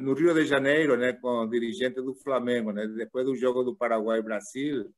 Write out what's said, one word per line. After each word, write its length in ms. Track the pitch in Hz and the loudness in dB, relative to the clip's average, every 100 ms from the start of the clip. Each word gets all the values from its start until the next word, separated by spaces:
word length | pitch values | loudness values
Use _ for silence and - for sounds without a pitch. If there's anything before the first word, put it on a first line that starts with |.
no 120 | 135 | -2
Rio 200 | 135 175 | 2 4
de 120 | 160 156 | 4 4
Janeiro, 500 | 139 135 151 156 120 | 2 4 4 4 2
né, 160 | 123 | 2
com 280 | 117 123 120 | -2 -2 -2
o 60 | 110 | 0
dirigente 540 | 117 117 101 127 127 | -2 -2 -2 -4 -4
do 140 | 131 131 | -8 -8
Flamengo, 560 | 143 127 120 123 110 | -4 -2 0 0 0
né, 160 | 104 110 | -4 -6
depois 380 | 110 110 127 131 | -6 -6 -2 -2
do 100 | 123 | 0
jogo 280 | 127 123 | 0 2
do 120 | 123 110 | -2 -2
Paraguai 440 | 120 113 110 113 | 0 0 0 -2
e 40 | |
Brasil, 680 | 110 104 101 131 147 139 101 | -2 -6 -6 -6 -4 -4 -6